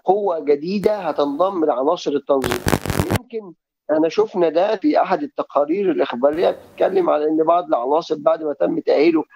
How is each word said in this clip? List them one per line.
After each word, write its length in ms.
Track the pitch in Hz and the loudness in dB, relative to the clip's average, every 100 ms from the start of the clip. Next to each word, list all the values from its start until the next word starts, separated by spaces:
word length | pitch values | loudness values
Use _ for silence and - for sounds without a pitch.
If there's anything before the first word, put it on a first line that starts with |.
قوة 360 | - 202 202 165 | 0 0 0 -2
جديدة 560 | 143 143 165 202 196 208 | 0 0 0 -2 0 -2
هتنضم 640 | 170 143 143 143 190 190 | -2 -2 -2 0 -2 0
لعناصر 460 | 156 123 139 175 160 | 0 0 0 -2 -2
التنظيم. 500 | 143 - 139 117 - - - - 98 - | -4 0 0 0 -4 -2 -2 -2 -2 0
يمكن 420 | - - 220 190 - _ _ - | -2 -4 -12 -12 -18 _ _ -2
احنا 160 | 156 160 | 0 2
شفنا 400 | 208 214 190 165 | 0 0 0 0
ده 280 | 151 202 220 | 2 0 0
في 260 | 151 151 | 2 2
أحد 200 | 175 175 | 2 -2
التقارير 680 | 143 - 139 - 147 190 190 | -4 -8 -4 -2 0 0 0
الإخبارية 600 | 143 143 120 143 160 185 | 0 -2 2 0 2 0
بتتكلم 600 | 180 - - 180 190 170 | -2 -8 -2 0 2 2
على 180 | 151 151 | 2 0
إن 160 | 156 | 2
بعض 220 | 160 175 156 | 2 2 0
العناصر 460 | 143 123 151 170 156 | -2 0 -2 0 -2
بعد 240 | 151 160 | 0 0
ما 100 | 156 | -2
تم 260 | 143 170 165 | -2 -2 -2
تأهيله 460 | - 135 160 160 - | 0 4 4 2 -2